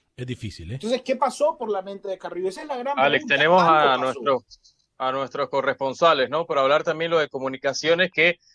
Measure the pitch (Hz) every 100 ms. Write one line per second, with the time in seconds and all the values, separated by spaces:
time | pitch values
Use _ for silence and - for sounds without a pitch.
0 | _ - 123 123 107 - 82 131 214 247
1 | - 254 269 - 294 302 220 196 190 196
2 | 196 185 180 175 185 233 302 254 254 277
3 | 135 135 - 139 151 180 170 156 147 127
4 | 131 127 120 127 - - _ _ _ -
5 | 131 135 131 143 131 139 135 131 135 127
6 | 170 147 123 151 170 147 135 151 151 156
7 | 165 165 147 139 131 131 139 131 151 170
8 | 185 - 165 170 _